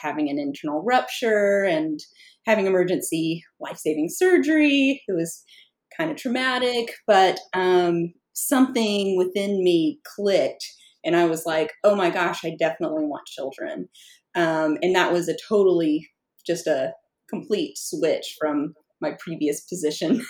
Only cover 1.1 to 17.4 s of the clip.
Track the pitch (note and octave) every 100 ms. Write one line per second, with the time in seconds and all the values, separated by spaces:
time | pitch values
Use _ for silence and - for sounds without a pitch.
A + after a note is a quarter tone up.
1.1 | - A#3 G#3+ G3+ G3+ G3 D#3+ D#3+ D3+ -
2.1 | _ - _ - G#3 F#3+ F#3 F3+ F3 -
3.1 | D#3+ D#3+ E3 - _ - E3+ D#3 - D#3
4.1 | - F#4 F4 C#4 D#4 D4 C#4 C4+ C#4 -
5.1 | F3 E3 - - - _ _ _ - D#3+
6.1 | - B3+ B3+ C4 B3 B3 A#3+ A#3 - -
7.1 | F#3+ F#3 - - F#3 F#3 F3+ F3 E3+ E3+
8.1 | - _ - - C4 C4 A#3 G#3+ G3+ G3
9.1 | F#3 F3+ G3+ G3+ G3 F3+ E3+ D#3 D3 -
10.1 | - G3+ F3+ C3+ - - - - _ D#3
11.1 | F3 E3+ D#3+ E3 D#3+ D#3 - G#3 G3+ F3
12.1 | F3+ E3+ - E3 D#3 D#3+ - D#3 D#3 D3+
13.1 | C#3 - - C#3 - E3 D#3+ F3+ - -
14.1 | - _ F3 E3 D#3+ D#3 D3+ F3+ F#3 E3
15.1 | F3 E3 D#3+ - G#3 F#3+ E3+ D#3+ D#3 -
16.1 | _ _ _ - E3+ D#3+ C#3 C3 - _
17.1 | _ _ F3+